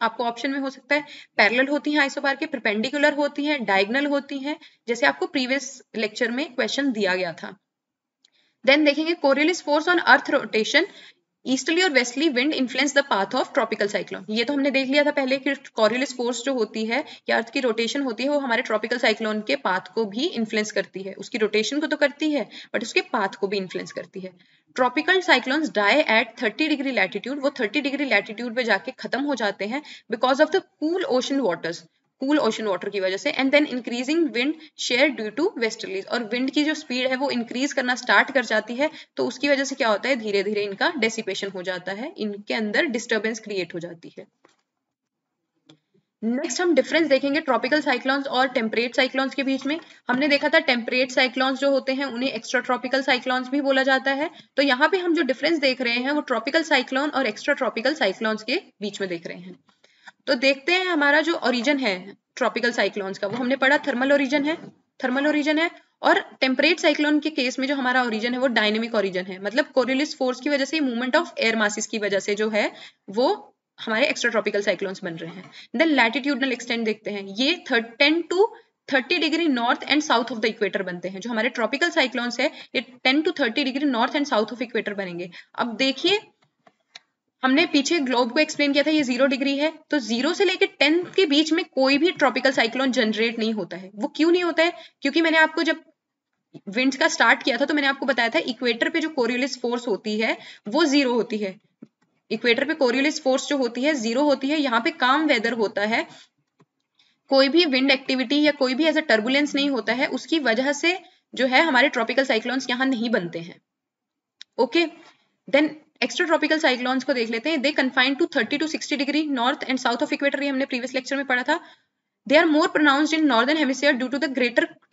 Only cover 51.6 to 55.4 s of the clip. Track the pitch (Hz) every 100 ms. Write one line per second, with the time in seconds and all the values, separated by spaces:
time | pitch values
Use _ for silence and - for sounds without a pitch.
51.6 | 277 269 262 262 277 233 262 233 - 247
52.6 | 254 247 254 269 277 247 262 254 247 285
53.6 | 277 269 269 262 269 277 320 - - -
54.6 | 285 247 311 381 349 320 262 -